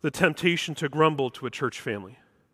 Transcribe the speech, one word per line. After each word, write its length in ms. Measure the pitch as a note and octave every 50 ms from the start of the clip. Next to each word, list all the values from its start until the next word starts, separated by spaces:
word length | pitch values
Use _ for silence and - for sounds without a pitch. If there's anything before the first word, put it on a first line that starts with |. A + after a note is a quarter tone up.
the 100 | - D#3+
temptation 640 | C3+ - E3+ F3 D3+ - - F3+ E3+ D#3+ - - D#3
to 120 | - E3 C#3+
grumble 420 | B2+ D3+ D#3 D#3+ D#3+ C#3 C#3 B2+
to 140 | - - -
a 40 | B2
church 320 | A#2 - C#3+ B2 - -
family? 360 | - C#3 A2 G2+ G2 F#2+ A#2+ - _ _ _ _ _ _